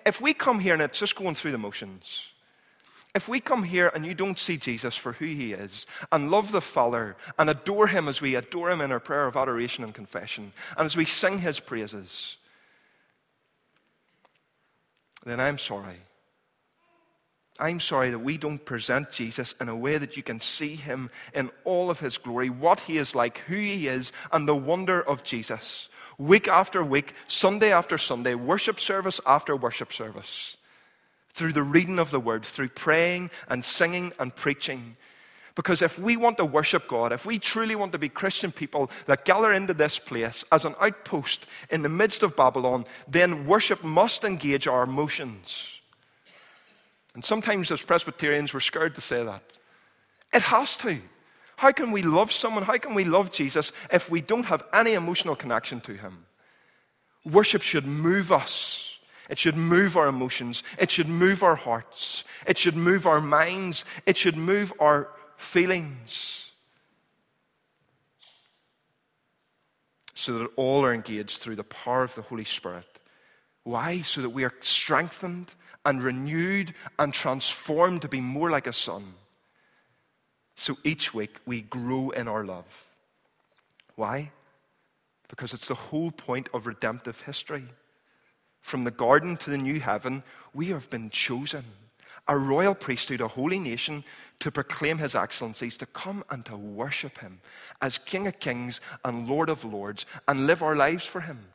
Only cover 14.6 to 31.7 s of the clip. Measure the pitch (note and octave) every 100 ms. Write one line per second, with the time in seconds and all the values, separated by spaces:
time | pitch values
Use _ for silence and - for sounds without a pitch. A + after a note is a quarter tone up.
14.6 | _ _ _ _ _ - A#2+ A#2+ C3+ C#3+
15.6 | - G2+ G2 F2+ F#2+ _ _ _ _ _
16.6 | _ _ _ _ _ _ _ _ _ -
17.6 | D#3 F3 - C#3 B2+ A#2+ B2+ D#3 D3+ D3
18.6 | - A#2+ A2 C3 D3 - A2+ A#2 A#2+ -
19.6 | A#2+ A2+ C3 D#3 C#3 C#3 C3 A2+ - -
20.6 | D3+ D#3 C#3+ C3 B2 - - C#3+ C3 -
21.6 | - F3+ F3+ E3 D3 - B2 A#2+ B2+ B2
22.6 | E3 G3+ - D#3 C#3 C3 A#2+ - - F#3+
23.6 | G#3 G3 C#3+ B2+ B2 - - E3 D3 D3
24.6 | C#3 F3+ F#3 F3+ C#3 C#3 - A#2+ A2 A2+
25.6 | - - - - - - C#3+ G3+ G3+ F3+
26.6 | F#3+ F#3+ D3+ C#3 - - - - F#3+ G#3
27.6 | G#3+ F3+ F3 D#3+ - B2 B2 A#2+ B2 G3
28.6 | - - - G3 F#3 - - C#3+ - C#3
29.6 | B2 - B2 - A2 G2+ G2+ - - -
30.6 | _ _ _ _ _ _ _ - D#3+ D3+
31.6 | C#3